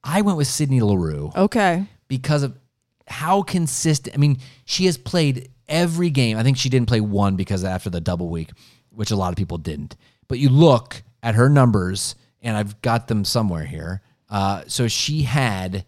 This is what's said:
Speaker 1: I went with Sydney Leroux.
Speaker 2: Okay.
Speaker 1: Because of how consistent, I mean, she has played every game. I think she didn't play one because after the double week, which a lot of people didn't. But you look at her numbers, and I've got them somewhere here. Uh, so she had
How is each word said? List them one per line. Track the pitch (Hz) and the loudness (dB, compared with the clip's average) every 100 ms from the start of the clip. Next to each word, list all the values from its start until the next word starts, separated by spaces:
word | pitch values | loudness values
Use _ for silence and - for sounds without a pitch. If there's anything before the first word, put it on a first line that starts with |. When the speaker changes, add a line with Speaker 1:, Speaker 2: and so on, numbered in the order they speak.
Speaker 1:
I | 135 185 | 0 0
went | 202 170 | 2 0
with | 139 | -2
Sydney | - 147 131 | -2 0 2
Leroux. | 104 98 80 76 73 - | 4 2 0 -4 -6 0
Speaker 2:
Okay. | 196 233 196 170 196 _ _ | 0 2 2 0 -4 _ _
Speaker 1:
Because | 131 131 151 | -6 0 0
of | 139 - _ _ _ _ - | 0 -8 _ _ _ _ -18
how | - 160 196 | -8 0 0
consistent, | - 180 160 - 160 147 - - | 0 -2 -2 -2 0 0 -2 2
I | |
mean, | 147 131 - - | 2 2 -4 -20
she | - - 185 | -8 0 0
has | 165 | 0
played | - 175 147 127 - _ - | -2 0 0 -2 -8 _ -4
every | 160 175 165 175 | 0 0 0 0
game. | 135 120 110 | 2 0 2
I | |
think | 120 131 | 2 2
she | 120 | 2
didn't | 131 117 | 2 2
play | 117 | 2
one | 107 101 101 95 | 2 2 2 0
because | 92 98 | -2 -2
after | 95 92 101 | -2 -4 -4
the | 90 | -4
double | 82 87 87 | -4 -4 -4
week, | 85 78 - _ _ _ | -6 -8 -14 _ _ _
which | 107 104 | -8 -4
a | 101 | -2
lot | 90 | -2
of | 85 | -2
people | 90 85 | -4 -6
didn't. | 78 73 73 - _ _ _ | -8 -10 -12 -16 _ _ _
But | 127 | 0
you | 139 | 4
look | 135 165 123 - - - _ | 6 6 6 0 -20 -20 _
at | 117 107 | -2 4
her | 131 | 6
numbers, | 143 123 101 90 95 - - _ _ | 6 6 4 0 -4 -8 -10 _ _
and | 117 107 | -6 -4
I've | 104 107 | -4 -4
got | 120 117 - | -2 -2 0
them | 110 | -2
somewhere | 98 120 107 82 | 0 -2 -2 -4
here. | 78 78 80 95 _ _ _ | -6 -8 -8 -10 _ _ _
Uh, | 101 98 98 - | -2 -2 -2 -6
so | - 117 | -2 -2
she | - - 151 | -2 -4 -2
had | 135 143 123 95 92 95 | 0 0 0 -2 -6 -8